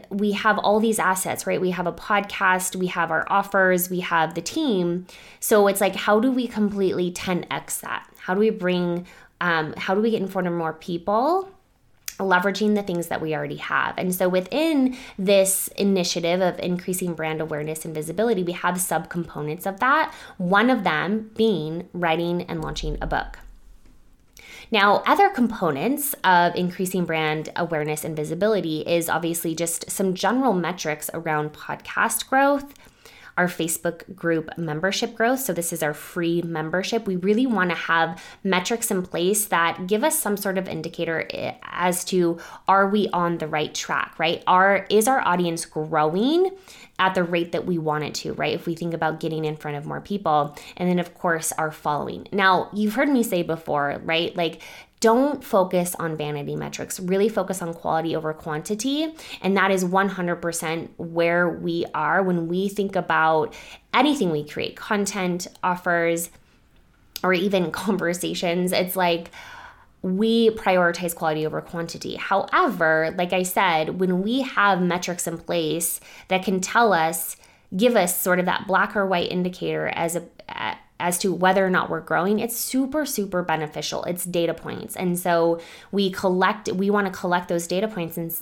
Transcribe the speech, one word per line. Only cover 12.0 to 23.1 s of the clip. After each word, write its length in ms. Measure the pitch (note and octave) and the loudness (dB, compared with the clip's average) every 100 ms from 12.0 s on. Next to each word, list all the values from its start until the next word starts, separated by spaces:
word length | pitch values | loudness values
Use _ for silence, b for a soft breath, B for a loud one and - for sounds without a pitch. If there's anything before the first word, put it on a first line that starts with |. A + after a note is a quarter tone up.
| - - | -14 -4
Leveraging 560 | F#3+ F3+ G3 G3 G#3+ G#3 | 2 2 2 0 2 2
the 80 | |
things 240 | G3+ F3 E3+ | 0 -4 -2
that 120 | - | -4
we 140 | D#3+ | -2
already 220 | D3+ D3 D3 | -4 -4 -6
have. 420 | - C#3+ B2 - | -2 0 0 -2
And 160 | F3+ | -2
so 160 | F3+ F#3 | 2 2
within 640 | F#3 F#3 C4 D#4+ D4+ B3+ B3+ B B | 2 0 0 2 4 2 0 B B
this 520 | F#3+ G3 F#3+ - - | 4 6 6 2 -2
initiative 680 | - G3+ F#3+ F3 F3+ E3 F3+ | 0 2 4 2 0 0 2
of 200 | F3+ E3+ | 2 0
increasing 560 | F3+ F3 F3+ F3+ F3+ D#3 | -2 -2 -2 -2 -2 -2
brand 260 | D#3+ D#3 | -2 -2
awareness 420 | D#3+ D3+ D3+ D3+ | -2 -4 -4 -6
and 120 | E3+ D#3 | -8 -8
visibility, 480 | D#3 E3+ A#3 G3+ | -6 0 2 2
we 80 | F3 | 0
have 240 | F3 F3+ F3+ | 0 0 0
subcomponents 920 | - D#3+ E3+ F3 E3 D#3+ D3+ D3+ G3 | 0 -2 -2 -6 -6 -6 -6 -6 -6
of 140 | G3 | 0
that, 340 | B3+ D4+ D#4 B B B | 2 4 2 B B B
one 320 | F3 G3+ A#3+ | 2 4 6
of 140 | B3 | 4
them 480 | F3+ D#3 D#3 G#3+ A3 - | 2 0 0 -2 -4 0
being 540 | A3 F3+ D#3 E3 F3+ | 2 2 -2 -6 -8
writing 500 | F3+ E3+ E3 E3+ F3 | -2 0 2 0 -2
and 180 | F3 E3+ | -2 -6
launching 380 | D#3 D3+ D#3 D3 | -6 -6 -4 -4
a 60 | |
book. 320 | - | -4